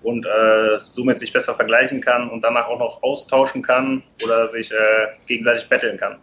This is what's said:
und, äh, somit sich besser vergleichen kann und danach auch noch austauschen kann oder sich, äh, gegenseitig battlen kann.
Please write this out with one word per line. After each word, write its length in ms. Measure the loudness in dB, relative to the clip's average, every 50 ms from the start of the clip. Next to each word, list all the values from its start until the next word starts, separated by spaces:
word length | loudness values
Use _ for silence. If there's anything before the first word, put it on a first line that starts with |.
und, 240 | -4 -4 -4 -4 -4
äh, 540 | -2 0 2 4 4 4 4 4 2 0 0
somit 400 | -4 -10 -8 -2 0 0 0 0
sich 140 | -4 -2 -2
besser 200 | 0 0 0 0
vergleichen 440 | -2 0 2 4 2 2 2 -2 -4
kann 300 | 0 0 0 0 -2 -6
und 120 | -8 -2
danach 280 | -2 0 0 0 -2 -2
auch 100 | -4 -4
noch 240 | -4 -4 -4 -4 -4
austauschen 580 | -4 -4 -4 -4 0 2 2 2 2 -2 -6
kann 400 | 0 0 0 2 2 0 -4 -4 -6 _ _ -8 -2
oder 240 | 0 2 2 0
sich, 240 | 0 -4 -8 -8 -4
äh, 40 | 0 2 4 4 4 2 0 -2 -6 _ _
gegenseitig 400 | -6 -6 0 2 0 0 0 0
battlen 300 | -2 -2 0 0 -4 -4
kann. 180 | -4 -8 -8 -8 -12